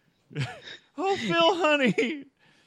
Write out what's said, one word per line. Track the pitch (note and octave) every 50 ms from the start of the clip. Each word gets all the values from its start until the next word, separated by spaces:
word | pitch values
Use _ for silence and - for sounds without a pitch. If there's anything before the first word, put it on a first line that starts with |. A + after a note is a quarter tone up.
| _ _ _ _ _ _ -
<laughs> | D3 C3 - F5+ - - - - - _ _ _ -
"Oh, | F#4+ F#4+ G4+ F4+
Phil, | - G#3 E4+ E4+ E4 E4 G4+
honey." | E4 E4+ D4+ D4 C#4+ C4+ A#3 F3 - A4+ A#3 D#4+ C#4+ C#4 - _ _ _ _ _ _ _